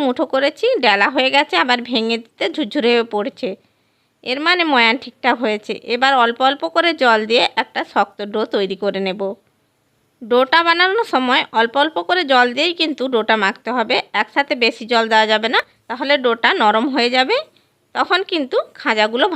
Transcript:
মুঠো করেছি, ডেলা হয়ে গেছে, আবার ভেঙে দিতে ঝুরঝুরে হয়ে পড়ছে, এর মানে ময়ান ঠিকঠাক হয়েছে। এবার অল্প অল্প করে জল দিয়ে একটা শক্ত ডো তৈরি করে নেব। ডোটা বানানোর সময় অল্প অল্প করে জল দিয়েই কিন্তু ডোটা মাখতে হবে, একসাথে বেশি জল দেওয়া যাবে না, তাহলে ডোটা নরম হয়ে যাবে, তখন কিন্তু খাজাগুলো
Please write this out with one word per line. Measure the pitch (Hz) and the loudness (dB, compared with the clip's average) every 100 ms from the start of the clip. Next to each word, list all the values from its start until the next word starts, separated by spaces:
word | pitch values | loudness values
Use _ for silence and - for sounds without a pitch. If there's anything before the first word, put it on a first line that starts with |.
মুঠো | 285 247 320 | -2 -2 -2
করেছি, | 269 277 302 453 494 | 0 0 0 -2 2
ডেলা | 240 202 202 262 | 2 4 2 2
হয়ে | 262 269 | 0 2
গেছে, | 302 359 | 0 0
আবার | 294 240 240 | 0 0 0
ভেঙে | 240 220 233 | -2 -2 -4
দিতে | 233 _ 370 311 | -6 _ -6 -4
ঝুরঝুরে | 254 294 233 | -4 -2 2
হয়ে | 240 233 | 2 0
পড়ছে, | 208 214 - 254 185 _ _ _ _ _ _ | -4 -4 -6 -10 -10 _ _ _ _ _ _
এর | - 262 320 | -8 -4 0
মানে | 359 330 | 0 2
ময়ান | 262 226 247 | 4 4 2
ঠিকঠাক | 247 _ 262 240 | -6 _ -2 0
হয়েছে। | 240 214 - - - | -2 -4 -6 -12 -6
এবার | 240 269 269 | 0 2 2
অল্প | 233 233 262 | 2 2 0
অল্প | 277 330 330 | 0 -4 0
করে | 339 320 | 0 2
জল | 254 220 214 | 2 2 2
দিয়ে | 233 - - | 0 0 0
একটা | 262 - 339 | -4 -4 -6
শক্ত | - 202 _ 208 | -2 -2 _ -8
ডো | 214 226 233 | -6 -4 -2
তৈরি | 190 185 | -4 -4
করে | 202 190 190 | -4 -2 -4
নেব। | 185 196 214 _ _ _ _ _ _ _ _ | -4 -6 -8 _ _ _ _ _ _ _ _
ডোটা | 226 240 254 330 339 | -2 0 2 2 2
বানানোর | 339 370 403 453 | 2 2 0 -2
সময় | 302 254 269 - 220 | -2 0 0 0 -2
অল্প | 226 277 | 0 0
অল্প | 302 311 339 | -2 -2 -2
করে | 359 302 | -2 2
জল | 262 247 240 | 2 2 0
দিয়েই | 330 349 | -2 -2
কিন্তু | 330 285 262 | -4 -2 -2
ডোটা | 247 220 220 | -2 0 0
মাখতে | 196 - - 247 | 0 -2 -6 -4
হবে, | 220 - - 196 | -2 -2 -2 -4
একসাথে | 214 - 285 285 | -2 -2 -2 0
বেশি | 233 226 220 | 0 -2 -2
জল | 240 226 | 0 2
দেওয়া | 220 214 | 2 4
যাবে | 214 226 403 | 0 0 -2
না, | - _ _ | -4 _ _
তাহলে | 233 277 285 247 | -8 -2 0 0
ডোটা | 233 240 370 | 0 0 2
নরম | 220 220 269 262 | 2 2 0 0
হয়ে | 240 254 | 0 0
যাবে, | 262 480 640 _ _ _ _ - | 0 -2 -4 _ _ _ _ -6
তখন | 277 359 381 | -2 -2 -2
কিন্তু | 349 262 415 640 - | -4 -2 -4 -4 -8
খাজাগুলো | 294 220 214 233 339 | -4 0 0 2 0